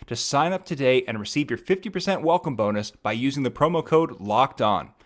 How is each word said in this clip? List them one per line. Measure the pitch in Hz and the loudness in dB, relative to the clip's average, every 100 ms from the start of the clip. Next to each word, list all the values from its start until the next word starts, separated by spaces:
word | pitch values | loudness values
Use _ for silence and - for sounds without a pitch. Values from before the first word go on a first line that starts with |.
| - | -10
to | 120 | -6
sign | - 143 165 | -2 0 0
up | 185 - | -2 -6
today | 143 131 127 127 | 0 2 4 2
and | 110 | -4
receive | 104 147 143 | -4 -2 -2
your | 117 | -2
fifty | - 190 214 | -2 -2 -4
percent | 185 190 175 | -6 -2 0
welcome | 160 175 165 113 | 2 0 0 0
bonus | 104 104 104 | 0 0 -4
by | - 104 | -6 -4
using | 113 135 143 | 0 0 0
the | 123 | -2
promo | - 156 165 - | 2 2 2 2
code | 160 156 87 | 2 2 -2
Locked | 101 110 131 - | 0 2 2 2
On. | 107 92 - _ | 0 0 -4 _